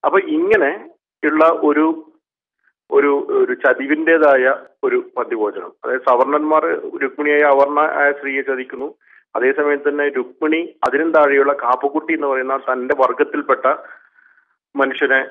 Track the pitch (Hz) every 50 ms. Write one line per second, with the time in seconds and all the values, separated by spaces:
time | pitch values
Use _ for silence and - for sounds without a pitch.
0 | - 147 147 196 190 160 151 156 170 190 220 214 160 139 165 208 - - - _
1 | _ _ _ _ - 151 147 156 156 165 165 - - 147 147 147 156 160 160 160
2 | - _ _ _ _ _ _ _ _ _ _ _ _ _ _ _ _ _ - 139
3 | 139 143 143 143 - - 139 135 127 123 127 123 - 139 123 - 135 139 147 151
4 | 160 160 165 165 156 147 139 131 127 131 139 - - - _ _ - 131 123 123
5 | 120 - _ - 120 110 120 113 107 104 101 - 107 - - _ _ 127 123 131
6 | 127 - 127 120 131 135 143 151 151 156 156 156 156 165 - - - - - -
7 | 139 131 131 - 147 147 147 147 147 147 139 135 139 143 147 147 151 156 160 156
8 | 143 143 143 143 143 139 135 135 131 131 135 127 127 127 - - 131 147 - _
9 | _ _ _ _ _ _ _ 113 120 131 139 151 147 147 147 139 139 147 143 147
10 | 143 143 139 131 123 - - _ 160 151 156 160 175 - - _ - 131 123 143
11 | 160 165 160 160 147 143 139 139 139 139 143 139 120 120 123 123 - 208 139 156
12 | 151 160 165 156 147 139 135 131 131 131 135 135 131 - 131 127 123 131 147 135
13 | 131 127 131 - 147 147 - 147 139 - 135 - - 131 139 - - - - -
14 | _ _ _ _ _ _ _ _ _ _ _ _ _ _ _ 143 135 135 131 -
15 | 151 135 135 135 131 131